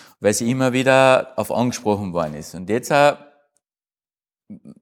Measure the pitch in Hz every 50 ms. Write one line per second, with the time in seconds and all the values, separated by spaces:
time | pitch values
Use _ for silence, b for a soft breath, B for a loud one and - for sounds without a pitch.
0 | B B B B - 101 107 - 120 117 131 131 131 127 120 131 127 135 131 135
1 | 131 131 131 - - - - - 104 - - 107 120 123 120 - - 107 104 98
2 | 104 95 85 87 80 78 76 76 85 - - 90 92 87 107 123 123 - 156 143
3 | 147 147 143 - - - _ _ _ _ _ _ _ _ _ _ _ _ _ _
4 | _ _ _ _ _ _ _ _ _ - 104 - _ 73 - _